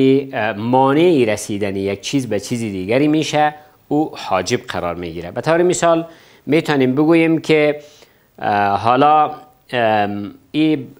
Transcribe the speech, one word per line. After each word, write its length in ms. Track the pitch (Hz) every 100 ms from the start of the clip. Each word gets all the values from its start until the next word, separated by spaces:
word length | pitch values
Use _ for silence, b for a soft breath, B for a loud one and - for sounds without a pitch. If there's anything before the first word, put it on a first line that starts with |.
| 131 135 135
اه، 200 | 135 107
مانعی 760 | 101 113 131 135 147 180 147 110
رسیدن 500 | 104 - 101 101 98
یک 240 | 98 98
چیز 260 | - 139 117
به 120 | 101
چیز 200 | - 120
دیگری 480 | 113 95 92 127 151
می‌شه، 460 | 156 147 151 151 151 B B -
او 240 | 147 156 -
حاجب 500 | - 95 92 120 -
قرار 280 | 92 87
می‌گیره. 360 | 85 87 85 85
به 100 | 120
طور 220 | 156 170
مثال 440 | 180 160 170 165 160 B B B -
می‌تونیم 480 | 156 160 143 127
بگوییم 460 | 131 156 165 165 160
که، 400 | 160 151 151 147 B B B B B -
اه، 420 | 110 101 101 98
حالا، 540 | 113 123 147 151 147 - - _ -
ام، 640 | 123 113 107 101 101 101 - _
این، 360 | 151 156 147 127